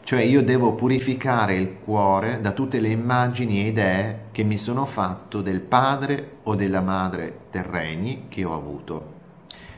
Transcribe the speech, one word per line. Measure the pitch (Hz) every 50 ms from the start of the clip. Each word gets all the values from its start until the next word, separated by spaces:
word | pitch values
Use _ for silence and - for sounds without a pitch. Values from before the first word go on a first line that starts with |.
| -
Cioè | - 135 127
io | 110 120 131 143 127
devo | 127 127 127 123 110 107
purificare | 110 120 123 131 127 127 135 127 123 - 135 123 117 110 98 95
il | 92 95 95 - - -
cuore | - 107 104 101 98 98 95 98 113 123 117
da | 107 101
tutte | 98 - 135 131 135 120
le | 110 107
immagini | 110 113 117 120 127 123 123 123 123 123 123 113 101 98 101
e | 110
idee | 110 110 101 95 92 95 101 110 107 - - -
che | - - 107
mi | 107 107 101
sono | - 110 120 131 139
fatto | - - - 98 92 92 - - - - 104
del | 95 98 95 92
padre | 95 - 123 123 131 135 139 131 139 139 143 139 - - - - -
o | 110 107
della | 95 101 95 95 92
madre | 92 95 95 95 92 92 90 85 82 82 - - - -
terreni | - 95 90 - 82 87 80 78 80 82 95 117 - - - -
che | - - 92
ho | 85 80
avuto. | 78 71 73 71 67 - - 82 78 - - - - - - - - - - - - - - -